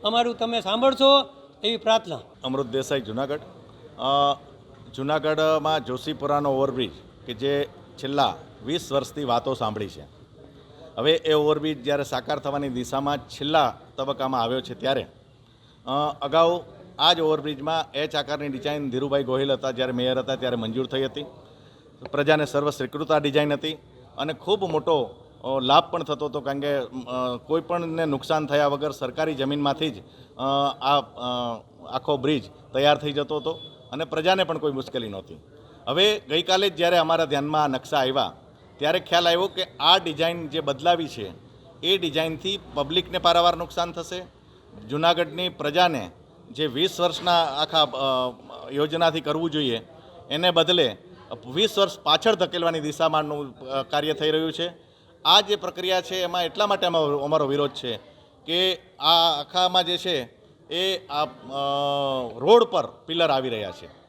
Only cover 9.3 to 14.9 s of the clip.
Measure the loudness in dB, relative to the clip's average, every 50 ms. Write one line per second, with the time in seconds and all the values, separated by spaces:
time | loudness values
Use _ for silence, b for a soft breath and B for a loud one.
9.3 | 0 0 0 -2 -4 -2 -2 -4 -4 -4 -8 -8 -10 -16 -20 -20 -20 -20 -20 -20
10.3 | -20 -20 -20 -20 -20 -20 -20 -20 -20 -20 -20 -14 -8 0 4 4 4 4 4 2
11.3 | 4 4 4 4 2 2 0 -4 -4 -4 -2 -2 0 0 -2 -2 -4 -6 -2 -4
12.3 | -6 -4 -4 -4 -4 -4 -4 -4 -6 -6 -6 -4 -4 -2 -2 -2 -2 -4 -6 -12
13.3 | -12 -8 -6 2 4 4 4 4 0 -4 -18 -18 -8 -8 -4 -4 -4 -2 -2 -2
14.3 | 0 0 0 0 0 -2 -4 -6 -12 -4 -2 0